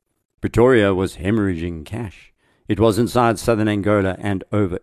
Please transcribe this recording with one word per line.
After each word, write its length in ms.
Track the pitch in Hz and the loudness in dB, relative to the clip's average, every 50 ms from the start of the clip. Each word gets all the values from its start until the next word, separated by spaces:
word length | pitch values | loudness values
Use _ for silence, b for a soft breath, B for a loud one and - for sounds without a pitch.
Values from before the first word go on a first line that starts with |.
| _ _ _ _ _ _ _ _ | _ _ _ _ _ _ _ _
Pretoria 520 | - 98 - - 123 127 131 113 104 98 98 | -8 -2 2 4 6 6 6 6 4 4 2
was 240 | 90 95 85 - - | 0 -2 -4 -4 -6
hemorrhaging 680 | 78 95 110 113 101 98 90 80 82 87 85 80 73 | -4 -2 0 0 0 -2 -2 -4 -6 -8 -8 -10 -12
cash. 480 | - 104 117 123 101 - - - _ _ _ _ _ _ _ _ - | -12 -12 -12 -12 -12 -14 -18 -20 _ _ _ _ _ _ _ _ -6
It 120 | 107 - | -2 0
was 200 | 107 113 101 98 | 2 2 2 2
inside 400 | 120 107 - 120 123 117 110 - | 0 0 0 2 2 2 0 0
southern 280 | - - 117 104 107 107 | 0 -2 0 0 0 -2
Angola 480 | 104 101 95 101 104 104 98 95 92 - | -2 -2 0 0 0 0 0 -2 -4 -4
and 240 | - 101 101 92 - - | -6 -6 -6 -6 -6 -6
over 280 | - 107 104 90 87 92 | -4 -2 -2 -2 -4 -6